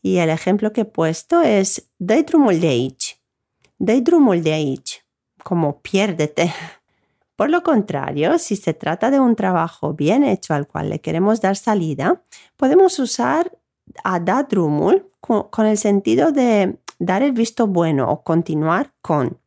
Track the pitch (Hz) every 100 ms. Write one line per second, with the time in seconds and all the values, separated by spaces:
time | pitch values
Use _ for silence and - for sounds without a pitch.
0 | 190 185 160 160 - 202 214 214 214 -
1 | 165 165 - 339 294 208 190 - _ _
2 | 180 240 311 320 262 170 170 123 131 -
3 | - - _ _ _ _ _ _ 185 247
4 | 247 339 262 175 156 156 147 135 - -
5 | _ _ _ _ - 175 147 139 - 196
6 | 202 165 151 - 170 - 165 - _ _
7 | _ _ _ - 220 349 349 254 208 139
8 | 135 143 160 320 - 202 - 160 - 170
9 | 240 277 254 220 190 180 165 - 151 151
10 | 151 247 277 190 - 147 147 156 151 156
11 | - 160 196 226 190 196 - 208 160 139
12 | 151 359 _ - _ _ 262 339 381 -
13 | 254 - 240 302 349 - _ _ _ -
14 | 185 180 170 233 277 190 160 147 165 381
15 | - _ - 220 - - 214 214 208 202
16 | 196 240 311 285 247 214 185 - - _
17 | 175 190 285 240 226 - 220 175 165 143
18 | 123 151 - 165 170 151 156 180 285 _
19 | - 151 127 123